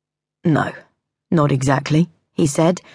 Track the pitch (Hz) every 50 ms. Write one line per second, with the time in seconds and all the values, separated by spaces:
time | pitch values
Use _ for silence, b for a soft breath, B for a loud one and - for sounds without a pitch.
0 | _ _ _ _ _ _ _ _ _ 175 151 101 - - - - - _ _ _
1 | _ _ _ _ _ _ 190 165 147 143 143 131 131 143 139 131 135 - 147 156
2 | 175 175 _ _ _ _ _ - 170 143 - - 160 165 180 - b b b